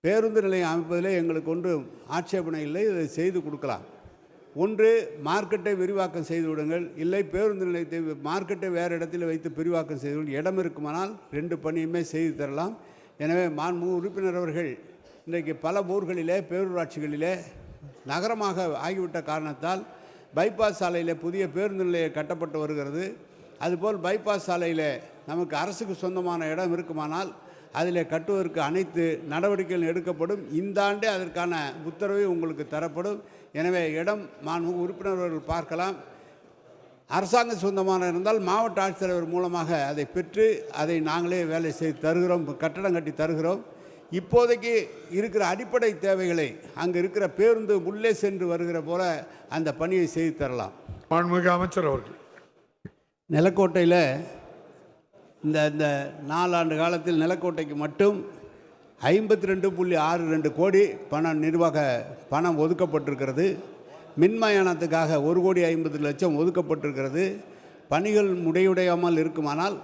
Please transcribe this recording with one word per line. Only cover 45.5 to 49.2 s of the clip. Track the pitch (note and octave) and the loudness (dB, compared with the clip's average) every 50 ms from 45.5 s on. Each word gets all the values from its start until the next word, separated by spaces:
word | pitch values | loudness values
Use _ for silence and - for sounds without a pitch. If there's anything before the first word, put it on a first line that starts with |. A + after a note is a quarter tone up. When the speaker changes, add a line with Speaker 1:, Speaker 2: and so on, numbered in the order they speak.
Speaker 1:
அடிப்படை | F#3 G3 B3 F#3+ - B3 A#3+ A3 G3+ D3+ E3+ | 0 -2 -4 0 0 2 2 2 0 0 2
தேவைகளை | G3 G3 F#3 F#3 F3+ E3+ E3+ D3+ B2+ A2 - - - - - | 2 2 2 2 0 2 0 0 -2 -4 -10 -16 -16 -8 -4
அங்கு | E3 F3 F3 F3 | -2 0 0 0
இருக்கிற | F3 F#3 F3+ G#3 G3 F3 C3 - | 0 0 0 0 0 0 2 4
பேருந்து | G3+ A3+ A#3 A3 A3 G3+ G#3 F#3+ E3 F3+ | 6 6 6 4 2 2 0 2 2 -2
உள்ளே | G3+ G#3+ A3 A3+ G#3+ A3 | -4 0 2 2 2 2
சென்று | - G3+ G3 F#3 F3+ F3 | 0 -2 0 0 0 0
வருகிற | E3+ E3 F3 E3+ E3+ E3 D3+ D#3 | 0 0 -2 -2 -2 -4 -2 -2
போல | E3+ F3 F#3 F3+ D#3+ D3 | -2 0 0 0 0 -2